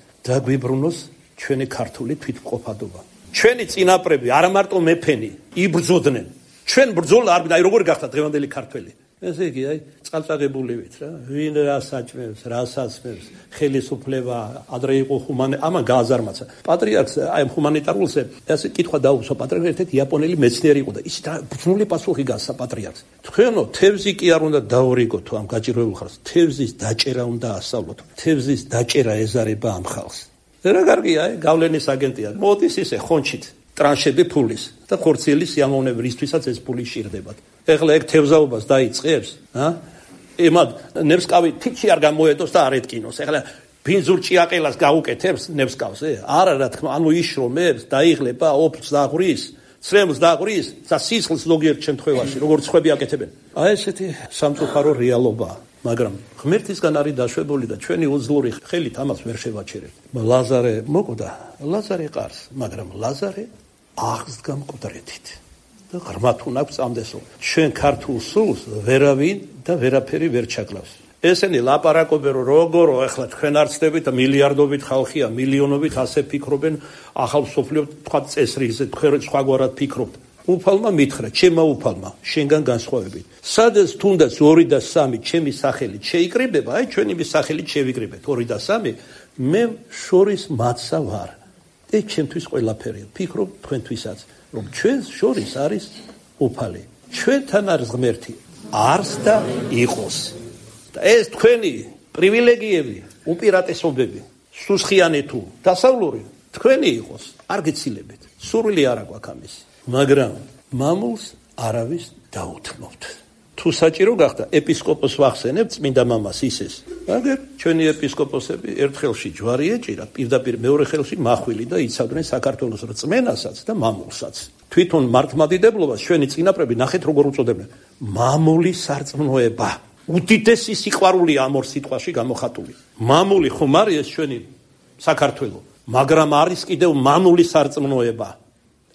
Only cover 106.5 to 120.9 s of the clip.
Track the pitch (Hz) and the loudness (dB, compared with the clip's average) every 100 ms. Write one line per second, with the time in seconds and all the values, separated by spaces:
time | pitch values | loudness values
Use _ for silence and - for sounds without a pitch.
106.5 | - 240 262 285 113 - - - - - | 0 4 4 2 0 -8 -18 -20 -20 -8
107.5 | 202 156 147 135 101 - - - _ - | -4 -4 -4 -8 -10 -14 -20 -20 _ -4
108.5 | 226 220 180 131 110 92 104 - 64 - | -2 0 2 2 0 -8 -16 -16 -18 -18
109.5 | - - _ 123 127 139 143 113 - - | -20 -20 _ -4 0 4 4 2 -4 -16
110.5 | - - 127 139 185 240 220 - - _ | -20 -10 -4 -2 0 -2 -6 -12 -20 _
111.5 | - 113 117 117 170 - - _ 98 - | -8 -6 -4 -4 -8 -10 -20 _ -12 -12
112.5 | - - - - - - - _ _ _ | -12 -16 -16 -20 -18 -18 -18 _ _ _
113.5 | - 170 - 165 160 196 220 135 - - | -4 -2 2 2 4 2 4 2 2 0
114.5 | 151 - 156 - 151 135 - 135 - 117 | 0 0 -4 -2 -2 -2 2 2 2 -4
115.5 | 170 233 - 143 127 123 113 98 - 131 | -2 -2 -2 0 2 2 0 -4 -4 -4
116.5 | - 101 - - - - 226 262 269 - | -4 -10 -12 -16 -12 -4 -2 0 -4 -6
117.5 | - 170 165 156 151 135 - 139 135 - | -6 -2 2 2 0 -4 -4 -4 -4 -6
118.5 | - - - 139 139 143 107 95 78 110 | -10 -8 -2 -2 -2 -4 -4 -8 -6 -4
119.5 | 127 165 233 240 90 - - 120 131 127 | -2 -2 -2 -6 -10 -10 -8 0 0 0
120.5 | 113 123 147 139 | -2 2 2 2